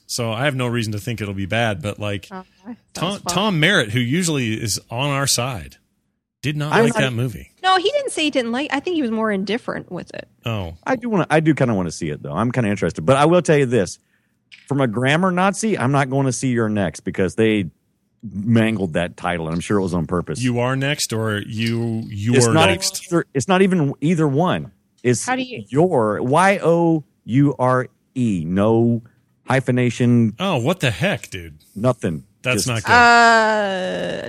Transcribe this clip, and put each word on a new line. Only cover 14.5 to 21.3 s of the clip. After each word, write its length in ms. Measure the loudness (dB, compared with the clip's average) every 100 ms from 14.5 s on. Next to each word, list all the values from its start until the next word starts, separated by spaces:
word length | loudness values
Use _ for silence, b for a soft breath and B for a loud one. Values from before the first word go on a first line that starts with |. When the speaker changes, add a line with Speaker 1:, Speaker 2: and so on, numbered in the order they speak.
| -16 -4
Speaker 3:
from 140 | 0
a 80 | 0
grammar 420 | 0 0 2 2
Nazi, 480 | 2 0 0 -2 0
I'm 140 | 0
not 180 | 0 0
going 160 | 0 0
to 60 |
see 160 | 0 -2
Your 200 | 0 0
Next 320 | 0 -2 -4
because 340 | -8 -2 -2 2
they 340 | 2 2 -2 -8 _ _ _ _
mangled 680 | -14 -6 2 2 2 0 -2
that 220 | -2 -4 -4
title, 300 | -4 -4 -4
and 80 |
I'm 60 | -4
sure 180 | -2 0
it 40 |
was 120 | 0
on 120 | -2 -2
purpose. 340 | -4 -4 -4
Speaker 1:
You 160 | -2 -2
Are 160 | -2
Next, 380 | -2 -2 -4 -4
or 260 | -4 -2